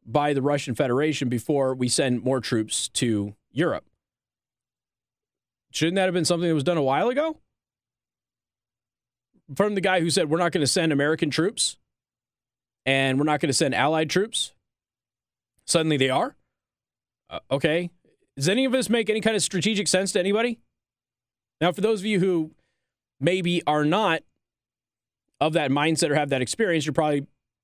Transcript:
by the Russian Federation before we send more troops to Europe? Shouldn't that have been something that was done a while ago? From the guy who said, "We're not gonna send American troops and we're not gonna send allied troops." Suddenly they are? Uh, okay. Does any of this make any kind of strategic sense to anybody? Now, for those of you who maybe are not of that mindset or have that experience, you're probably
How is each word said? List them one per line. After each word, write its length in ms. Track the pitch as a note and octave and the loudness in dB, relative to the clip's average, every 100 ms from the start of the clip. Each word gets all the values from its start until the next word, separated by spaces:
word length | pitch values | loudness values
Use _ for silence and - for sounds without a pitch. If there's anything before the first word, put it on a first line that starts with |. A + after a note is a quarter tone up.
by 280 | - B2+ D3 | -4 0 2
the 100 | C#3 | 0
Russian 320 | C3+ D3 C#3 | 0 -2 -2
Federation 540 | A#2 C3+ B2 D#3 D3 C3 | -2 2 2 0 0 -2
before 480 | A#2+ - D3 C3 C3 | -2 0 0 0 0
we 120 | B2+ | -2
send 360 | - C#3 B2 | 0 0 0
more 160 | A#2+ C3 | 0 -2
troops 480 | - A#2 A2 - - | 0 -2 -2 -6 -6
to 480 | - B2 G#2+ G2+ G#2+ _ | -4 0 0 -4 -10 _
Europe? 320 | A#2+ E3 F#2+ - _ _ _ _ _ _ _ _ _ _ _ _ _ _ _ _ _ _ | -4 -2 -2 -8 _ _ _ _ _ _ _ _ _ _ _ _ _ _ _ _ _ _
Shouldn't 240 | - D#3+ | -2 0
that 120 | F#3+ F#3 | 2 0
have 60 | |
been 120 | F3+ | 0
something 240 | D#3+ F3 F3 | 0 0 0
that 80 | D#3+ | 0
was 80 | |
done 120 | C#3 E3+ | 0 0
a 60 | |
while 260 | C3+ C#3 A3 | 0 0 0
ago? 300 | B3+ D#4+ D#4+ _ _ _ _ _ _ _ _ _ _ _ _ _ _ _ _ _ _ _ _ _ | 0 -4 -6 _ _ _ _ _ _ _ _ _ _ _ _ _ _ _ _ _ _ _ _ _
From 220 | C3+ G#3 G3+ | -2 -2 0
the 40 | |
guy 200 | F#3 F#3 | 0 2
who 100 | E3+ | 2
said, 180 | F#3+ D#3+ | 0 0
"We're 100 | E3 | 2
not 120 | F3 | 0
gonna 160 | - C#3 | 0 0
send 240 | F#3 E3 | 2 2
American 400 | C#3+ D3 D#3 D#3 | 2 2 0 0
troops 460 | C#3 E3+ A#3 - - _ _ _ _ _ _ _ _ _ _ | 0 -2 -2 -6 -6 _ _ _ _ _ _ _ _ _ _
and 320 | - C3+ C3+ C3 | -2 0 2 0
we're 80 | |
not 140 | D3+ D3+ | 0 0
gonna 140 | D#3 | 0
send 240 | C3 D3+ A#2+ | 0 0 0
allied 340 | C3+ D#3+ D#3+ | 0 0 0
troops." 440 | F3+ A3 - - - _ _ _ _ _ _ _ _ _ _ - | -2 -2 -4 -8 -10 _ _ _ _ _ _ _ _ _ _ -2
Suddenly 320 | E3+ D#3+ D3 | 0 2 2
they 120 | C3+ | 2
are? 240 | C3 B3+ - _ _ _ _ _ _ _ _ _ | 0 -2 -6 _ _ _ _ _ _ _ _ _
Uh, 80 | E2+ - | -14 -4
okay. 420 | C3+ D#3 E3 F3 - _ _ _ | -2 0 0 -4 -10 _ _ _
Does 140 | - C#3+ | -4 0
any 160 | G#3+ | 2
of 80 | C4 | 0
this 180 | B3+ G3 | 0 0
make 180 | A#3 G#3 | 0 0
any 120 | G#3+ | 0
kind 160 | A3 A3 | 0 0
of 60 | |
strategic 420 | - F#3+ G3 G#3 F3 | -2 -2 0 0 0
sense 240 | F#3 F#3+ | 0 0
to 40 | G3 | -2
anybody? 400 | F3+ G#3 A#3+ A#3 _ _ _ _ _ _ _ _ _ _ | 0 0 0 -4 _ _ _ _ _ _ _ _ _ _
Now, 100 | E3+ | 0
for 100 | F3+ | 2
those 200 | G#3 A3 | 0 0
of 60 | G3+ | 0
you 120 | G3+ | 2
who 320 | F#3+ F3 D#3 - _ _ _ _ _ _ | 2 0 -2 -8 _ _ _ _ _ _
maybe 420 | C#3+ F#3+ F3 F3 - | 0 0 0 0 2
are 160 | D3+ | 2
not 400 | D3+ F#3 G#3 E3 - _ _ _ _ _ _ _ _ _ _ _ | 2 2 2 0 -4 _ _ _ _ _ _ _ _ _ _ _
of 120 | D3+ | 0
that 180 | D#3+ C#3+ | 2 0
mindset 400 | C#3+ D#3 D#3 D#3 | 2 2 2 2
or 60 | D3 | 0
have 140 | D3 | 0
that 120 | C3+ | 0
experience, 440 | B2 - G#3+ E3 D3 | -2 -2 0 0 -2
you're 60 | |
probably 360 | C#3+ D3+ D3 C#3+ _ _ _ | 0 0 -2 -4 _ _ _